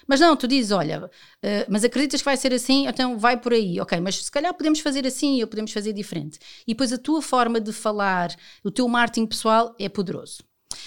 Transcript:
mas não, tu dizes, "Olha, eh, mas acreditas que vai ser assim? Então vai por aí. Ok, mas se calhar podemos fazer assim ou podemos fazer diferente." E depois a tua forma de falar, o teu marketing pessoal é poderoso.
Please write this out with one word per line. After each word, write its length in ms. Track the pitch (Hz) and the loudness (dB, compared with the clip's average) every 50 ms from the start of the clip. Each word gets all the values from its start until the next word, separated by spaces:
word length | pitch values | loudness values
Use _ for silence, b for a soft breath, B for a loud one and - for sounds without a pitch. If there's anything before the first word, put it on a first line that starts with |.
| B | B
mas 140 | B 277 269 | B 4 6
não, 160 | 339 339 302 | 6 6 6
tu 140 | - - 233 | 4 2 2
dizes, 220 | 269 277 233 196 | 2 2 2 2
"Olha, 380 | 202 185 147 156 156 156 165 - b b b b b b | 0 0 0 0 -4 -6 -8 -12 b b b b b b
eh, 240 | - 196 208 202 - - | -4 -2 -2 -2 -2 0
mas 160 | 196 208 214 | 0 2 2
acreditas 340 | 233 - 254 294 277 294 269 | 2 2 2 0 0 0 -2
que 60 | - | 0
vai 100 | 285 269 | 0 0
ser 180 | 262 - 262 247 | 2 2 0 0
assim? 340 | 240 247 - 262 269 277 262 | 0 2 2 2 2 2 0
Então 300 | 226 - 254 254 247 214 | -2 -2 -2 -2 0 2
vai 220 | 208 240 254 240 | 2 2 2 2
por 140 | - 240 233 | 0 2 2
aí. 260 | 226 214 185 170 190 | 2 2 0 -2 -4
Ok, 180 | 190 - 190 170 | -4 -2 -2 -2
mas 240 | 175 196 190 - - | -2 -2 -4 -4 -6
se 40 | - | -4
calhar 240 | - 285 302 359 359 | -4 -2 -2 -2 -2
podemos 280 | 359 302 311 311 302 | 0 0 2 2 2
fazer 260 | - 294 262 277 262 262 | 0 -2 -2 -2 -2 -2
assim 340 | 262 - - 285 277 254 | -2 0 0 0 2 2
ou 60 | 220 220 | 0 -2
podemos 240 | - 214 214 208 | -4 -6 -6 -6
fazer 220 | - 214 202 220 208 | -6 -6 -4 -4 -4
diferente." 460 | 196 - - - 165 147 151 - - B B B B B B | -6 -6 -8 -6 -8 -8 -8 -12 -16 B B B B B B
E 60 | 226 | -2
depois 180 | 226 269 233 | 0 0 -2
a 60 | 254 247 | -2 -4
tua 240 | - - 311 320 | -2 -2 -2 -2
forma 400 | - - - 247 240 233 233 226 | 0 0 2 2 2 2 2 -2
de 100 | 214 220 | -2 -4
falar, 640 | 214 - - 220 214 208 202 196 190 180 175 170 170 B B B B B B | -6 -4 -2 -2 -2 0 0 0 2 0 0 -2 -4 B B B B B B
o 40 | 202 | -4
teu 160 | 196 - 247 240 | -2 0 0 2
marketing 380 | 233 240 240 233 233 233 226 220 | 4 2 2 2 2 0 -2 -2
pessoal 460 | - - - 220 220 226 233 233 - - | -2 -2 2 4 4 4 4 2 -2 -8
é 80 | 202 190 | -8 -6
poderoso. 520 | - - 190 170 160 139 127 - - - - _ _ _ _ - B B B | -4 -4 -6 -6 -6 -10 -12 -16 -18 -20 -20 _ _ _ _ -14 B B B